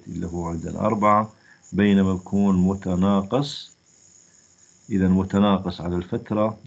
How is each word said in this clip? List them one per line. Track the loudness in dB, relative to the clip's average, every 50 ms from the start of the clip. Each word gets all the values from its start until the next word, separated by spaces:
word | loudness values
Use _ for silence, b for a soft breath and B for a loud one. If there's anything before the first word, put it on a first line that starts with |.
| -6
اللي | -12 -10 -8 -8
هو | -8 -6 -6 -6 -6
عندنا | -6 -8 -8 -8 -6 -2
أربعة، | -2 -2 0 0 2 2 2 2 0 -2 b b b b b b b b -2
بينما | 2 4 4 6 4 4 2 0
بكون | -2 -4 -2 0 2 2 2 4
متناقص، | 4 2 2 0 -2 -4 -4 -2 0 2 2 2 0 0 0 -2 -2 -2 -4 -8 -12 -14 -18 -20 _ _ _ _ _ _ _ _ -20 _ b b b b b b b b b b _ _ -4
إذا | 0 2 2 4
متناقص | 4 2 2 2 2 2 4 4 2 2 -2 -4 -8 -6
على | -6 -4 -4
الفترة | -4 -4 -4 -6 -8 -6 -4 -2 -2 -2 -2 -2 -6 -14